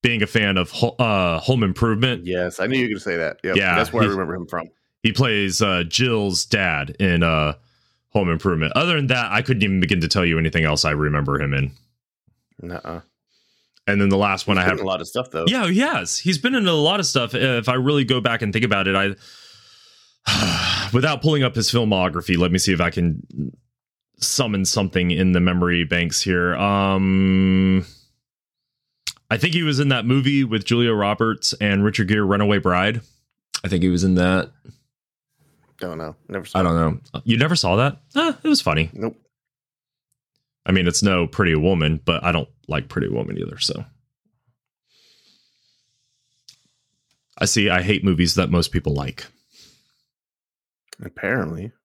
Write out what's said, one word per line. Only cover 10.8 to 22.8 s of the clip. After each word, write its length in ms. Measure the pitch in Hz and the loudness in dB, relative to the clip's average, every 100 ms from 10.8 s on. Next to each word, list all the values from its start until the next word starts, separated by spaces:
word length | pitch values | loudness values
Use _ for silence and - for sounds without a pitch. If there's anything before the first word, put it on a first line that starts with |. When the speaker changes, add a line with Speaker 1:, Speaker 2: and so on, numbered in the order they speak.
Speaker 1:
I 60 | 80 | 0
remember 460 | 76 76 73 69 71 | 0 0 0 0 -2
him 120 | 73 | -2
in. 180 | 69 69 - _ _ _ _ _ _ _ _ | -2 -2 -6 _ _ _ _ _ _ _ _
Speaker 2:
Nuh-uh. 380 | 85 87 - 82 - _ _ _ _ _ _ _ - | -14 -12 -12 -14 -14 _ _ _ _ _ _ _ -2
Speaker 1:
And 140 | 101 | 2
then 80 | 101 | 2
the 80 | 98 | 2
last 300 | 101 95 - | 0 -2 -2
one 100 | 95 | 0
Speaker 2:
He's 80 | |
Speaker 1:
I 40 | 90 | 2
have 80 | 95 | 0
Speaker 2:
been 40 | |
in 60 | 95 | -2
a 20 | |
lot 120 | 92 | -6
of 40 | - | -4
stuff, 220 | 120 127 | -6 -6
though. 140 | 80 82 | -2 -2
Speaker 1:
Yeah, 200 | 254 190 | 0 0
he 120 | 185 | 0
has. 380 | 285 311 87 - | 0 -2 -4 -4
He's 200 | 180 170 | -2 -2
been 160 | 240 | -2
in 120 | 262 190 | 0 0
a 60 | |
lot 260 | 160 151 202 | 2 2 0
of 60 | 170 | -2
stuff. 280 | - 120 | -2 -2
If 340 | 120 131 123 113 | -2 0 0 0
I 60 | |
really 300 | 127 127 147 | 0 2 2
go 160 | 123 127 | 2 0
back 180 | 117 113 | 0 -2
and 100 | 107 | -2
think 120 | 104 | 0
about 240 | 117 101 98 | 0 0 2
it, 60 | 98 | 2
I, 1900 | 98 98 - - - - - - - _ _ _ - 101 101 85 87 90 98 | 0 -2 -14 -20 -20 -20 -20 -20 -20 _ _ _ -4 -2 -2 -2 -2 -4 0
<sighs> 40 | |
without 260 | 113 147 143 | 0 0 0
pulling 200 | 156 151 | 0 2
up 120 | 127 | 0
his 160 | - 107 | 0 -2
filmography, 680 | 120 110 98 92 80 80 87 | 0 2 2 0 -2 -2 2
let 140 | 87 | 2
me 60 | 90 | 2
see 140 | - | 2
if 80 | 87 | 2